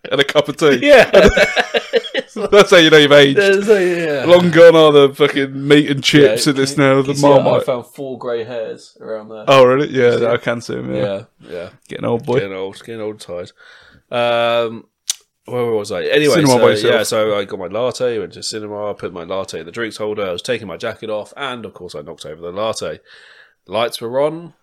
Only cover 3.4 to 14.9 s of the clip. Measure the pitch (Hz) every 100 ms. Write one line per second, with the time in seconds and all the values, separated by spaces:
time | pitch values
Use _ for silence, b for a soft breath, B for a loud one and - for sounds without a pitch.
3.4 | 196 196 202 202 180 170 165 143 143 175
4.4 | 180 160 170 165 156 147 139 139 147 143
5.4 | 135 135 139 147 143 139 - 151 139 113
6.4 | 151 135 135 143 135 135 135 139 143 135
7.4 | 131 127 - 123 - - 135 120 127 117
8.4 | 110 120 113 120 - _ 123 110 110 110
9.4 | 110 135 127 131 147 131 120 120 117 120
10.4 | 127 120 - 120 127 127 127 98 113 _
11.4 | 60 87 90 _ _ - 117 120 - 123
12.4 | 101 95 95 98 - 113 107 104 - 90
13.4 | 92 b b b b b _ 120 120 117
14.4 | 117 117 117 113 _